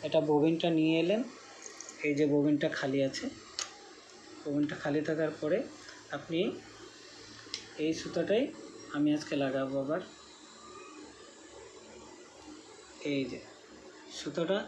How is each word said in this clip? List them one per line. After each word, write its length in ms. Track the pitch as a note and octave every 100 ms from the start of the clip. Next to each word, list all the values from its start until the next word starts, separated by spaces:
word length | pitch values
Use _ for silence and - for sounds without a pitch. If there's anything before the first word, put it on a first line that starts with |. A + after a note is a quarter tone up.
| D3
এটা 140 | D#3+
ববিনটা 480 | D3+ D3+ D#3 E3 F3
নিয়ে 260 | D#3+ D#3 D#3+
এলেন, 200 | E3+ A3 C4+ - - - - - - -
এই 120 | D3+ C#3+
যে 60 | D3+
ববিনটা 420 | D3 C#3+ D3 D#3
খালি 300 | - C#3+ C#3 C3+
আছে, 160 | - - - - - - - - - - - - -
ববিনটা 320 | D3+ C#3+ D3 -
খালি 180 | D3+ D3 D3+
থাকার 240 | D#3 D#3 D3+
পরে 180 | D3+ F#3+ - - - - - C#3+
আপনি 240 | - E3 G#3+ - - - - - - - - - - - - -
এই 80 | D#3 D#3+
সুতাটাই 420 | - - D#3 G#3 C#4+ - - - -
আমি 160 | D3 D3 D3+
আজকে 180 | - D3
লাগাবো 380 | C#3 C3+ C3+ C#3
আবার। 160 | C3+ E3 F3+ - - - - - - G4+ C6+ C6+ - - - - - - - - - - - - - - - - - - - - D3+
এই 80 | C#3
যে 160 | B2+ - - - - - - - - -
সুতাটা 400 | - D3 E3 G3